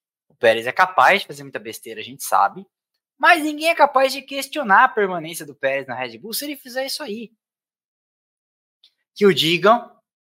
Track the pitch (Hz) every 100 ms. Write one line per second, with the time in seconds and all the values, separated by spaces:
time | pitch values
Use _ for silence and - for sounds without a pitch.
0 | _ _ _ _ 117 113 117 156 185 -
1 | 135 196 - 143 139 123 110 - 117 107
2 | 107 139 - 95 98 160 202 _ _ _
3 | _ - 311 339 302 294 320 330 285 262
4 | 269 269 269 277 269 311 233 196 254 220
5 | 196 180 160 170 147 127 135 139 131 120
6 | 127 113 202 208 294 277 262 247 269 262
7 | 285 214 214 _ _ _ _ _ _ _
8 | _ _ _ _ _ _ _ _ _ _
9 | _ - 202 147 156 175 - 240 - _
10 | _ _